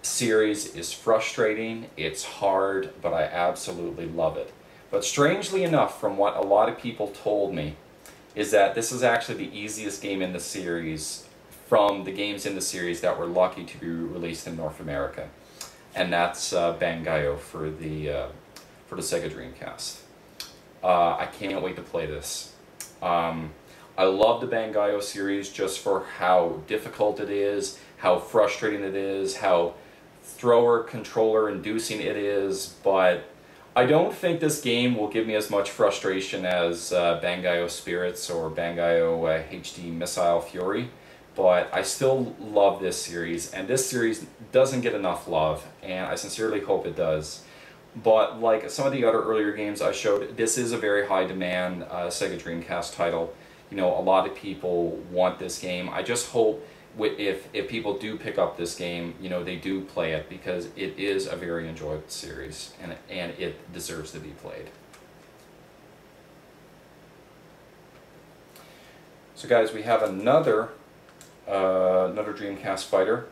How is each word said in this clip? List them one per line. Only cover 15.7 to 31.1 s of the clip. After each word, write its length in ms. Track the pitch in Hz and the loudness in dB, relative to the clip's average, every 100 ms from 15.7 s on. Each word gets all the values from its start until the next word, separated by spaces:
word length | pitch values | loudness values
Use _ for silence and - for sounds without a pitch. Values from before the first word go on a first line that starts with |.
| - - | -18 -12
And 180 | - 90 | -4 0
that's, 400 | 87 87 - - | 2 0 -2 -2
uh, 240 | 92 85 85 | 0 0 0
Bangai-O 600 | 87 82 80 78 71 71 | -2 -2 -2 0 0 -2
for 340 | - 78 78 | -8 -8 -6
the, 400 | 78 80 78 76 | -6 -8 -6 -4
uh, 160 | 71 65 - - - - - - | -4 -6 -12 -20 -20 -20 -20 -12
for 80 | 92 | -8
the 60 | |
Sega 280 | - 170 - | -4 -4 -4
Dreamcast. 680 | - - - - - - - - - - - - - - - | -10 -14 -14 -14 -10 -12 -12 -20 -20 -20 -18 -18 -18 -20 -2
Uh, 340 | 92 90 85 82 | 4 6 4 2
I 100 | 90 | -4
can't 360 | - 98 95 | -6 -6 -4
wait 140 | 92 87 | -4 -8
to 60 | |
play 240 | 85 85 76 | -6 -4 -4
this. 480 | 73 - - - - - - - - | -6 -8 -10 -12 -20 -20 -18 -18 -6
Um, 520 | 90 85 82 82 80 - - - - - | 0 2 0 -4 -8 -14 -20 -20 -12 2
I 60 | |
love 380 | 92 95 110 120 | 4 6 4 4
the 80 | 120 | 0
Bangai-O 500 | 113 110 107 101 104 | -2 0 2 2 0
series 500 | 101 101 98 101 98 | -4 -4 -2 -2 -4
just 300 | - 95 - | -4 -4 -2
for 280 | 101 95 - - | 0 -2 -2 -2
how 420 | 90 90 85 80 - | 4 4 4 -2 -4
difficult 540 | 107 87 - 104 101 | -4 -4 0 0 0
it 100 | 101 | -4
is, 480 | 101 101 101 95 - - - | 0 0 0 -4 -10 -20 -2
how 200 | 92 90 | 2 2
frustrating 640 | - 113 101 - 110 101 | 2 4 4 2 -2 -2
it 140 | 98 98 | -4 -2
is, 400 | 98 98 95 - | -2 -2 -2 0
how 380 | 101 90 85 - - - - - | 4 4 4 -4 -20 -20 -20 -20
thrower 580 | - - 123 117 120 117 | -20 -2 6 6 8 4
controller 680 | 117 113 - | 2 -8 -4